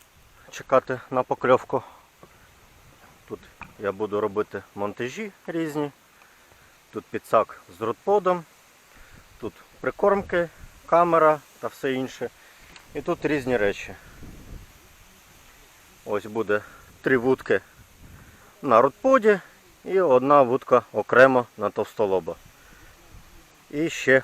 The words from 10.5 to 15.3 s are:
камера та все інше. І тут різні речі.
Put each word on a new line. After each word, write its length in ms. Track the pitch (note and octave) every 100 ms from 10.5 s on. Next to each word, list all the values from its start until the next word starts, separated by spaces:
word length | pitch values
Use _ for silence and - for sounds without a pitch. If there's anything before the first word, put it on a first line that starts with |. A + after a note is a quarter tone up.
| - - - -
камера 540 | E3 F3 E3 D#3 D3+ - -
та 80 | A2+
все 240 | - C#3
інше. 380 | C3 C3 - A#2+ - - - - - - D3
І 60 |
тут 240 | C#3+ E3+ D#3
різні 320 | D3+ B2 A#2+
речі. 380 | G2+ F#2+ - F#2+ - - - - - - - - - - - - _